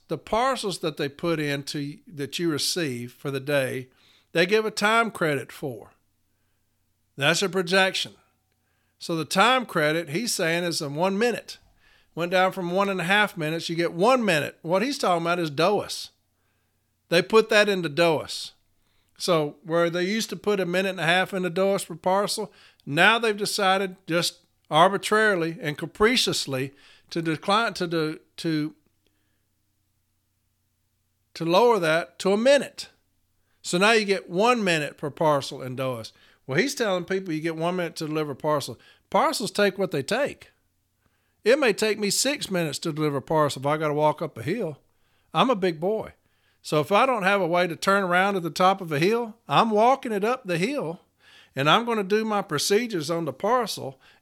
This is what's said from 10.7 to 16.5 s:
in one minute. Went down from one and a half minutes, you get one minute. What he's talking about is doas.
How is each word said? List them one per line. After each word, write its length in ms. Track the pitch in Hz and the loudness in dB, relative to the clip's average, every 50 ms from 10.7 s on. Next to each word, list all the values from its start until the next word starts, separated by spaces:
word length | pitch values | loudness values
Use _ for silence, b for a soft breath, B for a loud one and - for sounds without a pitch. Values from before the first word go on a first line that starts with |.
| 156 - 160 | -4 -4 -6
in 120 | 143 143 | -6 -4
one 200 | 151 175 190 196 | -2 -2 0 0
minute. 400 | 196 233 240 220 147 - - - - _ _ b b b b b b b b _ | 0 0 0 -2 -4 -8 -12 -16 -20 _ _ b b b b b b b b _
Went 200 | 156 165 175 185 | -6 -4 0 2
down 180 | 185 185 190 | 2 2 2
from 220 | 180 190 180 170 175 | 0 -2 -6 -2 0
one 160 | 190 202 196 | 0 0 0
and 120 | 196 185 | -2 -2
a 40 | 165 | -2
half 320 | 170 196 208 208 196 - | 0 2 2 2 0 -2
minutes, 320 | 175 151 151 160 165 - - | -4 -6 -4 -4 -6 -6 -6
you 80 | 170 | -4
get 160 | 160 170 165 - | -2 -2 -2 0
one 320 | 165 185 233 262 262 233 | 2 4 4 4 4 4
minute. 340 | 202 170 151 131 120 - _ - | 2 0 0 0 -2 -6 _ -4
What 200 | 160 175 190 208 | -2 0 0 0
he's 160 | 277 277 - | -2 -2 -2
talking 260 | - 208 180 170 165 | 0 0 0 0 0
about 140 | 170 175 175 | 0 -2 -2
is 120 | 170 156 | -2 -4
doas. 600 | 143 135 160 190 214 185 - - - - - - _ _ _ _ _ _ _ _ | -2 0 2 2 2 0 -2 -4 -8 -12 -12 -14 _ _ _ _ _ _ _ _